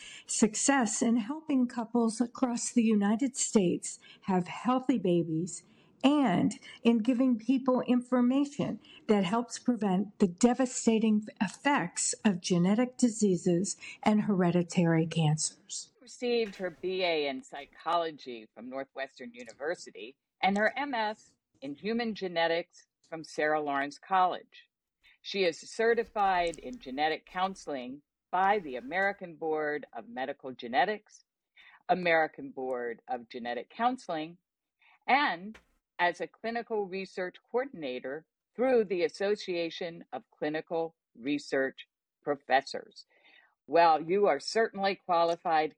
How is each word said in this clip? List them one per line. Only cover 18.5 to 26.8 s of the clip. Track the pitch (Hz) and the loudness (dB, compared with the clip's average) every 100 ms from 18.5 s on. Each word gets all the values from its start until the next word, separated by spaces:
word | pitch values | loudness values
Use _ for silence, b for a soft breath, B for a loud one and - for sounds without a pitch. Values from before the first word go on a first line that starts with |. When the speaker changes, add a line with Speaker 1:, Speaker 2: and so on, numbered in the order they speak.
Speaker 2:
from | - 123 | -16 -12
Northwestern | 135 135 147 135 - 123 | -10 -10 -10 -12 -12 -16
University | 120 120 110 147 180 - 90 110 - _ _ | -16 -18 -8 -6 -6 -10 -16 -16 -18 _ _
and | 185 202 | 0 2
her | 214 - | 0 -2
M | 285 | -4
S | 233 214 220 - _ _ _ | -2 -4 -6 -14 _ _ _
in | 269 - | -14 -10
human | 202 233 233 | -4 -4 -4
genetics | 202 185 165 165 165 170 _ _ _ _ | -4 -4 0 0 0 -4 _ _ _ _
from | 165 | -14
Sarah | 151 - 151 156 | -8 -2 0 0
Lawrence | 147 139 143 143 | 0 -2 -4 -8
College. | - 190 180 120 - - - _ _ _ b b | -2 2 2 0 -10 -20 -20 _ _ _ b b
She | - 196 | -6 0
is | 180 156 | 0 -2
certified | - - 226 233 226 214 196 180 170 - | -6 0 2 2 -2 0 2 2 0 -4
in | 127 | -10
genetic | 127 | -12